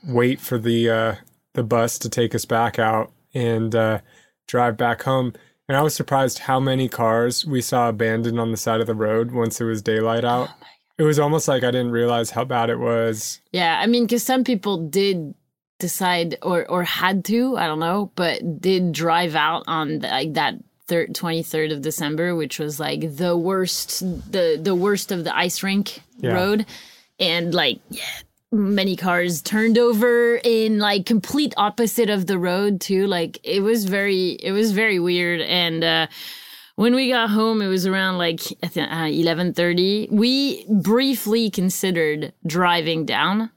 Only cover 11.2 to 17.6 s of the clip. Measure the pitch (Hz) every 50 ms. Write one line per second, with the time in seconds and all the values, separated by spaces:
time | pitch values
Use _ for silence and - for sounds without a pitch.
11.2 | 147 143 156 160 143 - 139 127 120 123 120 127 123 120 117 117 117 120 120 117
12.2 | 113 - - 113 127 131 135 117 117 117 117 120 120 117 117 117 113 113 110 107
13.2 | 107 - - - _ _ - 185 180 165 160 - 185 214 240 240 240 208 240 233
14.2 | - - 254 262 240 - 247 190 - 208 196 165 165 151 147 196 196 202 190 175
15.2 | 160 139 - _ _ _ _ _ _ _ _ _ - 170 - - 190 180 180 175
16.2 | 170 165 - - - 180 180 170 - - 170 180 175 165 - - 175 185 196 190
17.2 | 175 - 214 233 247 262 262 -